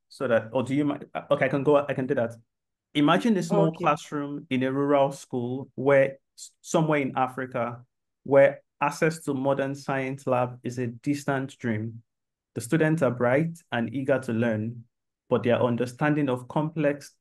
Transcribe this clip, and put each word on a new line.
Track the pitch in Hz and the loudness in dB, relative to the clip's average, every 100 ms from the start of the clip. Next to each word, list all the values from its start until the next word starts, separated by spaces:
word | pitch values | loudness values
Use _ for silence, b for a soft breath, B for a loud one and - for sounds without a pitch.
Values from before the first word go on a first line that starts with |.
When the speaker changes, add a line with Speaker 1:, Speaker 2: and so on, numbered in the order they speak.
| _ | _
Speaker 1:
so | - 127 | -6 0
that, | 113 113 | 0 2
or | 131 | -4
do | 113 | -2
you | 139 | 0
mind? | 147 - - - - | 0 -4 -8 -12 -2
Okay, | 139 | 0
I | 135 | 2
can | 143 | 0
go, | 143 143 139 | 4 4 2
I | |
can | 131 127 | -4 -2
do | |
that. | 123 113 - _ _ _ _ _ | -2 -2 -6 _ _ _ _ _
Imagine | 147 147 190 233 190 | 2 4 4 2 0
a | |
small | 165 170 160 | 2 2 2
Speaker 2:
Okay. | 160 | 0
Speaker 1:
classroom | 160 151 - 147 143 143 - | -2 -2 -4 -8 -6 -10 -4
in | 127 | -2
a | 131 | 0
rural | 135 143 139 139 | 0 2 4 2
school | 139 - 123 120 131 - | -2 -8 -6 -6 -8 -10
where | - 135 139 139 - _ | -2 4 4 4 -2 _
s-, | - - _ | -20 -20 _
somewhere | - 170 156 147 | -2 0 2 0
in | 131 | 0
Africa, | 131 127 131 127 127 117 120 - _ _ _ | 0 -2 -2 -8 -4 -6 -8 -18 _ _ _
where | - 139 139 - _ - | 2 6 6 2 _ -4
access | 143 - 160 165 | -4 0 -2 0
to | - | -4
modern | 131 139 139 139 | -2 0 0 -2
science | 139 139 135 131 135 | -6 -4 -4 -4 -6
lab | 131 123 123 123 | -2 0 0 -4
is | 123 123 | -10 -6
a | 120 | -6
distant | 120 147 143 143 135 135 - | -6 -4 -4 -2 -4 -4 -8
dream. | 120 107 113 113 _ _ _ _ _ | -4 -4 -6 -12 _ _ _ _ _
The | 117 | -10
students | - 165 156 160 | -2 0 2 2
are | 123 | 0
bright | 123 123 139 165 - - | 2 2 2 0 -6 -6
and | 120 117 | -4 -4
eager | 135 135 131 | -4 0 0
to | 127 | 0
learn, | 113 117 107 113 120 - _ _ _ - | 0 0 -2 -4 -10 -18 _ _ _ -2
but | 117 | 0
their | 117 110 | 2 2
understanding | 120 117 127 - 151 147 139 | 2 0 -4 -2 0 2 0
of | 123 123 | -2 -2
complex | 156 156 160 143 143 - _ | -4 -2 -2 -2 -2 -10 _